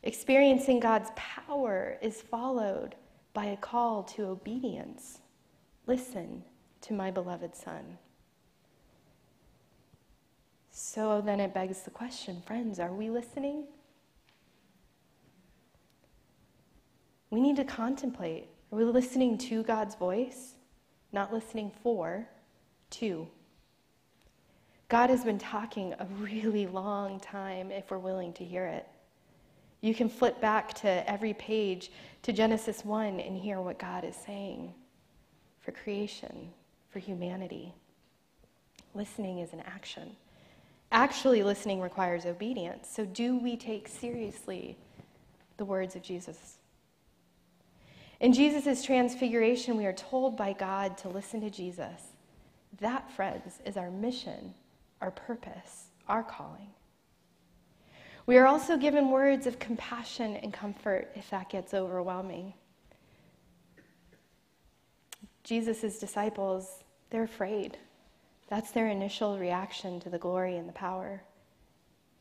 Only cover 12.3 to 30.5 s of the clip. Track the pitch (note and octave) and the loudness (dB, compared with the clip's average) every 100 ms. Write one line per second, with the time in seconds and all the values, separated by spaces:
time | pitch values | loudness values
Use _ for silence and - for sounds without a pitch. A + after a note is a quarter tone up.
12.3 | F3+ F3 A3 A#3 F#3 F3 F#3+ A3 A#3 A#3+ | -10 -6 -4 -4 -4 -4 -4 -2 -4 -4
13.3 | - C#4 D4 C#4+ - _ _ _ _ _ | -4 -4 -4 -8 -14 _ _ _ _ _
14.3 | _ _ _ _ _ _ _ _ _ _ | _ _ _ _ _ _ _ _ _ _
15.3 | _ _ _ _ _ _ _ _ _ _ | _ _ _ _ _ _ _ _ _ _
16.3 | _ _ _ _ - _ _ _ _ _ | _ _ _ _ -20 _ _ _ _ _
17.3 | G#3+ C4 C#4+ C4+ - A3+ C#4 C4+ B3 F3 | 4 4 4 0 -2 -2 -2 -4 -4 -6
18.3 | D#3+ - - _ G#3 A3+ A#3+ B3 C4 B3+ | -6 -10 -20 _ 2 4 4 4 4 4
19.3 | G#3+ - A3 A3+ A3 G#3 - F3+ F#3+ B3+ | 4 0 -2 2 0 0 -2 0 0 -2
20.3 | - - - _ _ _ _ _ G3+ G3 | -4 -18 -20 _ _ _ _ _ -4 -2
21.3 | A3+ A3 A3+ G#3 - A#3+ A3+ E3 F3+ A#3 | -2 -4 -8 -8 -4 0 0 0 -4 -8
22.3 | - _ _ _ _ _ - A3 E3+ E3 | -14 _ _ _ _ _ -4 -2 -2 -6
23.3 | - - _ _ _ _ _ _ _ - | -14 -20 _ _ _ _ _ _ _ -20
24.3 | _ _ _ _ _ _ A#3 B3 B3+ A#3+ | _ _ _ _ _ _ 6 6 6 4
25.3 | G#3 - G#3+ A3+ - F#3 - F#3 G3 G#3 | -2 -2 -6 -6 -6 -6 -6 -8 -8 -6
26.3 | A3 A3 G#3 G3 F#3 G3 G3+ G3+ G3 - | -2 0 2 0 -2 -4 -4 -4 -6 -10
27.3 | G3+ F#3+ F#3 F#3+ G3 F#3+ F#3+ F#3 F#3+ F3 | -8 -6 -6 -6 -8 -6 -6 -4 -4 -4
28.3 | E3+ F3 F3 F#3 D#3+ - - _ _ _ | -8 -8 -4 -4 -4 -8 -20 _ _ _
29.3 | - _ - - _ A3 A3 A#3 - A#3+ | -20 _ -20 -20 _ 0 2 2 4 2
30.3 | B3 A3 | 4 4